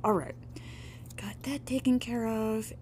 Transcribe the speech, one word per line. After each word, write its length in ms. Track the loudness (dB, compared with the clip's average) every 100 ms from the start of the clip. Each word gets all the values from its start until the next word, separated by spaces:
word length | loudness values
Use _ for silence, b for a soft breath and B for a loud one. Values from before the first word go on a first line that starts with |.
all 100 | 4
right. 220 | 4 2 -8 -12 -14 B B B B B -10
Got 260 | -8 -6
that 220 | -4 -4 0
taken 340 | 2 6 6
care 280 | 4 0 0
of. 460 | 2 2 0 -2 -8